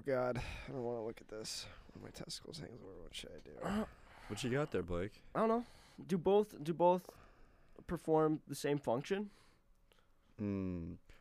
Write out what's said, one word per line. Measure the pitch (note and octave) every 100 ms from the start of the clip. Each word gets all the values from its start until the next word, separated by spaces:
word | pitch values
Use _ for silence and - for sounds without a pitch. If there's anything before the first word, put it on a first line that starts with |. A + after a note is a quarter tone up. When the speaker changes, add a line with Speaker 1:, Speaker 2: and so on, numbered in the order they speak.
| A#2
Speaker 1:
God. | C3 B2+ A#2+
I | - - -
don't | C3+
wanna | A#2+ A#2+
look | A2 A2+
at | -
this. | G#2+ A2 - G#2 G2 -
When | -
my | G#2
testicles | - - - - D#3+
hang | - A#2+
lower, | F#2 F2+
what | E2+ -
should | -
I | - - D2 F3 G3+
do? | - - - - -
Speaker 2:
What | G#2
you | B2+
got | C3 D3+
there, | F#2+
Blake? | F2 F2 G2 - -
Speaker 3:
I | -
don't | A3
know. | A#3 A#3+ - - - C#3
Do | F3+
both, | E3+ G3+ G#3 -
do | D3 D#3
both | F3 F3+ - - - - - - - - -
perform | E3+ - D#3 D#3 D3+ -
the |
same | C#3 C#3+ C#3+
function? | - A#2 - G3 G#3 - - - _ - _ _ _ _ _ -
Speaker 2:
Hmm. | G#2 G2 F#2+ F2+ E2+ F2 - -